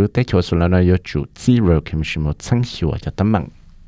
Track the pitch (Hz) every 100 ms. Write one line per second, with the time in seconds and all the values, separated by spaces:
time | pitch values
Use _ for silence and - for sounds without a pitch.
0 | 104 120 - 95 - 85 87 92 90 90
1 | - 73 69 - - 120 92 78 - 78
2 | 76 80 76 - - 123 123 - 78 113
3 | - - 104 101 - - - -